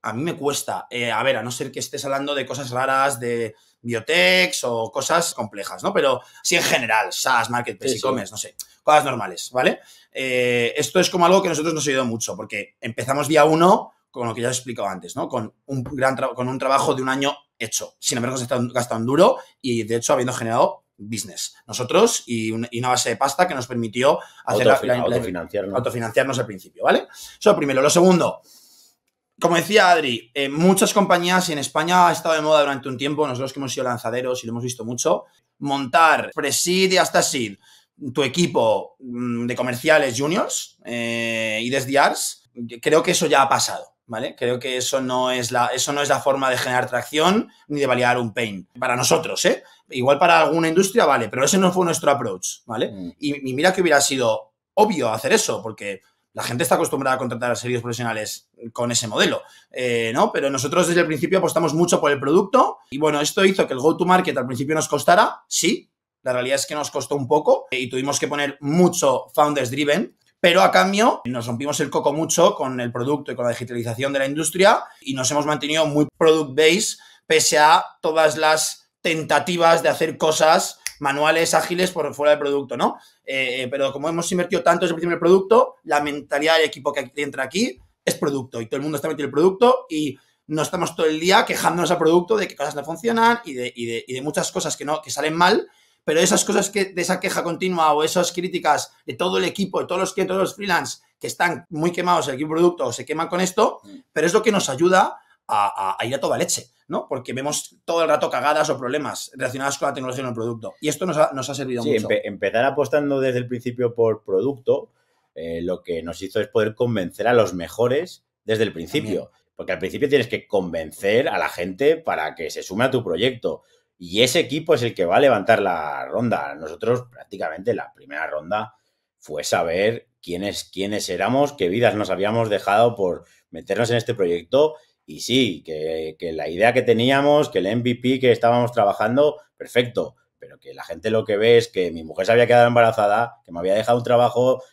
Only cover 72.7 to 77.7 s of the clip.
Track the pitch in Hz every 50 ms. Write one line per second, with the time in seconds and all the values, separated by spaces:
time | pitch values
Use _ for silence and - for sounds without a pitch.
72.7 | 131 123 120 120 117 123 120 135 147 143 143 - 123 - 120 120 117 - 123 110
73.7 | 120 120 113 120 113 110 135 139 139 139 135 135 143 151 160 151 - 175 190 202
74.7 | 233 - - - - _ - 135 135 131 127 - 147 147 147 151 151 147 147 143
75.7 | 151 160 160 151 143 147 151 - _ - 170 160 160 160 151 135 131 139 156 160
76.7 | 170 185 160 - - - - - - _ _ - 160 156 147 - 170 151 151 156